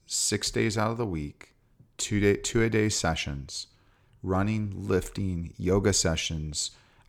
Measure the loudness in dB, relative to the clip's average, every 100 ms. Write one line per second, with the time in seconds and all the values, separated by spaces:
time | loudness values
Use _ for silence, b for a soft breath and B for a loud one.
0 | _ -4 -2 -2 -2 0 0 0 -2 -2
1 | -4 -4 -6 -10 -20 _ _ _ -20 -10
2 | -2 4 4 4 2 2 4 4 2 2
3 | 0 -2 -4 -8 -8 -12 -14 b b b
4 | b b -2 0 2 0 -2 -6 0 0
5 | 0 -4 -4 -4 -6 -4 2 4 4 4
6 | 2 0 -2 -4 -4 -6 -8 b b b